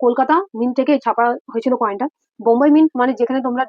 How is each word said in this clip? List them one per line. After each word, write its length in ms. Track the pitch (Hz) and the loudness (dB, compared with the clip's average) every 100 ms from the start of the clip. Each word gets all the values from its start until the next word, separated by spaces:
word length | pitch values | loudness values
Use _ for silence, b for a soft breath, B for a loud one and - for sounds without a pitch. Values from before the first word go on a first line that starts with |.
কলকাতা 360 | 240 240 262 320 392 | 0 0 0 0 -2
মিন্ট 200 | 220 240 247 | -4 -4 -2
থেকে 160 | 262 285 | 0 0
ছাপা 260 | 233 220 240 254 - | 0 -2 -2 -2 -8
হয়েছিল 260 | 226 254 247 | -6 -2 -2
কয়েনটা। 300 | 220 202 285 - _ _ | -2 -4 -8 -10 _ _
বোম্বাই 300 | 220 233 294 | 0 2 4
মিন্ট 200 | 302 320 | 4 4
মানে 180 | 254 247 247 | 2 -2 0
যেখানে 220 | 240 262 | -2 -2
তোমরা 200 | 254 247 | -4 -4